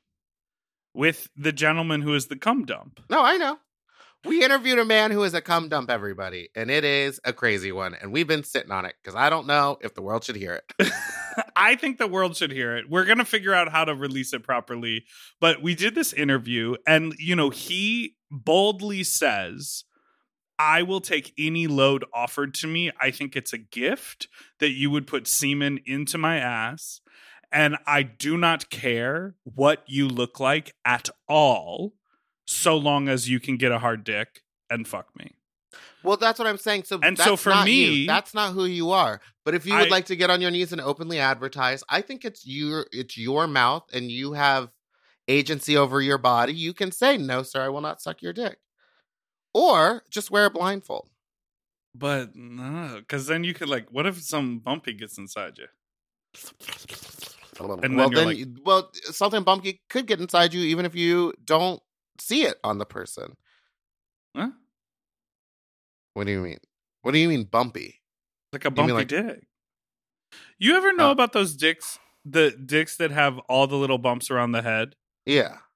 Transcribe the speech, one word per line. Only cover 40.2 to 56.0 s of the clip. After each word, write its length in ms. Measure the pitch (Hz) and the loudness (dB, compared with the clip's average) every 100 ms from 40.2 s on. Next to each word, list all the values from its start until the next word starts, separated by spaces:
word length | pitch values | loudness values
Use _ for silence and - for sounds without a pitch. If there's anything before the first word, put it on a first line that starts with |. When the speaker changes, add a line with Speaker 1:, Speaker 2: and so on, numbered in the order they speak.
| 180 | 2
Speaker 2:
on 100 | 180 | 2
your 100 | 180 | 0
knees 200 | 175 175 | -2 -4
and 80 | 165 | -4
openly 400 | 139 143 165 160 | -6 -6 -6 0
advertise, 640 | 135 123 131 143 127 135 - | 0 0 -6 -2 -2 -2 -2
I 120 | 156 | -2
think 220 | - 262 | -2 -10
it's 220 | 226 - 131 | -12 -14 -12
your, 420 | 135 147 156 - | -6 -4 -4 -6
it's 240 | 120 127 120 | -10 -10 -8
your 300 | 117 143 165 | -2 0 0
mouth, 360 | 139 120 156 - | 2 2 2 -6
and 160 | 127 123 | -10 -8
you 220 | 120 139 | -8 -8
have 380 | 147 143 135 120 _ _ _ _ _ - | 0 2 2 -2 _ _ _ _ _ 0
agency 480 | 139 135 147 - 147 | 2 2 -4 2 4
over 240 | 139 139 | 4 2
your 160 | 139 139 | 2 4
body. 360 | 123 120 123 | 4 4 2
You 200 | 165 160 | -2 -8
can 180 | 180 190 | -6 -8
say, 260 | - 262 269 | 0 2 2
"No, 260 | 135 127 | -2 -4
sir, 200 | 131 135 135 | -4 -6 -4
I 40 | |
will 120 | 139 | -4
not 200 | 151 - | -8 -8
suck 200 | - 165 | -12 -10
your 100 | 175 | -10
dick." 260 | 175 226 - _ _ _ _ _ _ _ _ _ | -8 -8 -8 _ _ _ _ _ _ _ _ _
Or 500 | - 349 185 165 233 - | 2 6 6 6 2 -6
just 220 | 214 - | -10 -2
wear 140 | 202 208 | 2 2
a 40 | |
blindfold. 600 | 165 180 196 - - - _ _ _ _ _ _ _ _ | 2 -2 -4 -8 -10 -10 _ _ _ _ _ _ _ _
Speaker 1:
But 420 | 117 143 139 120 104 | -8 -4 -4 -6 -14
no, 640 | 120 120 127 160 160 110 110 | -18 -14 -10 -10 -10 -14 -8
'cause 160 | 143 135 | -8 -2
then 160 | 160 | -2
you 100 | 175 | -2
could, 140 | 170 147 | -6 -4
like, 220 | 131 110 | -4 -4
what 140 | 131 175 | -4 -4
if 160 | 175 | -4
some 380 | 151 151 131 117 | -6 -4 -4 -6
bumpy 340 | 117 151 135 | -6 -6 -6
gets 240 | 107 107 - | -12 -14 -16
inside 400 | 98 107 92 - | -14 -12 -12 -14
you? 100 | - _ _ _ | -20 _ _ _